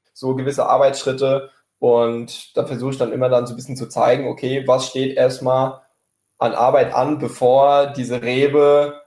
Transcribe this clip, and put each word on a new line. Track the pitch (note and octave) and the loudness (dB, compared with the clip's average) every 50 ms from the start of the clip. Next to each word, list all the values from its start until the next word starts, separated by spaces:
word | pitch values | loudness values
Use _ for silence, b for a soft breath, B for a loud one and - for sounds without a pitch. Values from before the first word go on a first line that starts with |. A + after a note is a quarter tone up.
| b b b | b b b
so | - C3 C3 C3 | -10 -6 -4 -4
gewisse | C3 C3 C#3 C3+ C3+ B2 | -2 -4 -4 -2 -2 0
Arbeitsschritte. | - A#2+ C3 C#3 C3+ C3 - - C3+ C3 C3 C#3 C3+ C3+ C#3 C3+ B B B B _ _ _ | 2 2 4 4 2 0 0 -4 -4 -2 -2 0 0 0 -2 -2 B B B B _ _ _
Und | - B2 A#2+ A#2 A#2 A#2 A#2 A#2 A#2+ A2+ - - - - _ | 0 2 2 4 2 0 -2 -6 -8 -10 -14 -16 -18 -8 _
da | C3+ B2+ | -6 -6
versuche | - C#3 A#2 B2 C3+ C3+ | -4 -6 -6 -6 -6 -4
ich | C3 | -4
dann | B2+ A#2 | -4 -4
immer | A2+ B2+ B2+ B2+ | -2 -2 0 2
dann | B2+ A#2+ A#2+ A#2+ | 2 0 0 -2
so | A2+ | -8
ein | |
bisschen | A#2 B2 - C3 | -14 -12 -12 -10
zu | B2+ A#2 G#2+ | -10 -10 -8
zeigen, | - A#2 A#2+ B2+ - - C3+ B2 | -4 0 2 2 2 0 0 -6
okay, | - - - B2+ C3 C#3 C3 - | -8 -6 -6 -4 -4 -4 0 0
was | B2+ C3 C3 | 0 0 0
steht | - - C3 C3+ C3 C3 | -4 -4 -4 -4 -2 0
erstmal | C3+ B2+ B2+ B2+ - C3+ C3 C3 C3 C3 C3 C3 - _ _ _ _ _ _ _ _ _ _ _ _ | 2 0 0 0 -2 -2 0 0 0 0 -2 -4 -10 _ _ _ _ _ _ _ _ _ _ _ _
an | - A#2 G#2+ | -4 -2 0
Arbeit | - A#2+ B2+ C#3 C#3 B2+ - - | 2 2 4 4 4 2 2 0
an, | A#2+ B2+ D3 D3+ C#3 | -2 0 0 -2 -4
bevor | - A#2 - - C3 B2 B2+ C3+ C#3 C#3+ C#3+ C#3+ C#3+ C#3 | -4 -8 -6 0 2 4 4 6 4 4 4 4 2 0
diese | C3 B2+ B2 A2+ B2 B2 A2+ | -2 -8 -6 -6 -6 -6 -4
Rebe | A#2+ B2+ C3 C#3 C#3+ C#3 D3 D3 C#3+ D3 D3 D3 D3 C#3+ - - | -4 0 0 0 2 4 4 4 6 6 4 2 0 -4 -12 -20